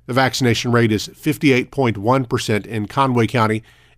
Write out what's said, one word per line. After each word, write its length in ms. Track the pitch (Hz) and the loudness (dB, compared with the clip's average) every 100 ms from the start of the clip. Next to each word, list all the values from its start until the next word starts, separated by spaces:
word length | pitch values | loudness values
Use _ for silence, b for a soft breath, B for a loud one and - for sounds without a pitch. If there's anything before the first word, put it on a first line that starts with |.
| - | -4
The 80 | |
vaccination 580 | 123 127 - 123 113 127 | 0 0 2 0 0 2
rate 200 | 117 117 | 2 2
is 160 | 107 - | 0 -4
fifty-eight 640 | - 156 143 151 127 123 | -8 -6 0 2 2 0
point 260 | - 127 104 | -2 -2 -2
one 280 | 101 131 120 | 0 0 0
percent 420 | 123 - 107 95 | -4 -2 -4 -4
in 180 | 113 101 | -8 -6
Conway 400 | - 135 120 113 | -2 0 2 0
County 380 | 127 110 110 b b b | 2 0 -2 b b b